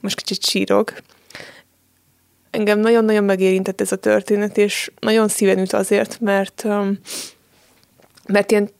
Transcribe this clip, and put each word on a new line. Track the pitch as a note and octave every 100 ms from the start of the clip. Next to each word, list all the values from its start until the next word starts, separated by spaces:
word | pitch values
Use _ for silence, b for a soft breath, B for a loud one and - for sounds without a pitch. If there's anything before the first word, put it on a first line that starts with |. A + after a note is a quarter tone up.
most | G3+ -
kicsit | - G3 -
sírok. | G3 - G2 A3+ - _ B B B B B B _ _ _ _ _ _ _ _
Engem | - G#3 G#3
nagyon-nagyon | A3 A#3 A3 G#3+
megérintett | G3+ F#3+ F#3+ F#3+ F#3+ F#3
ez | F#3+
a | G3
történet, | - G#3+ - G#3 G#3 G3+
és | G3+ - - _
nagyon | A3 A3 G#3+
szíven | - G3 F#3+
üt | F#3+
azért, | G#3 F#3+ G3+ A3 -
mert, | A3+ G3 G3 -
öm, | A3 G#3 G3 G3+ B B B B B B B B _ _ _ _ -
mert | G3 G3
ilyen | G#3+ G3+